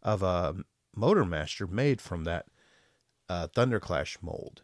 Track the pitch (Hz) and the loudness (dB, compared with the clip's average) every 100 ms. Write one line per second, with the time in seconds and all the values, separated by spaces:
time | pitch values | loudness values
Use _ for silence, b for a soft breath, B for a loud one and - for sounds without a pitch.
0 | - 107 95 90 85 92 - _ _ - | 0 2 2 2 0 -2 -10 _ _ 0
1 | 117 208 101 82 76 - 98 98 143 127 | 4 4 4 0 -4 -6 -4 0 2 0
2 | - 87 82 85 - b b b b b | -2 -4 -2 -4 -6 b b b b b
3 | b _ _ 90 80 - 127 113 - 80 | b _ _ -6 -2 2 2 2 0 -2
4 | 71 - 82 - - - | -2 -6 -8 -8 -10 -16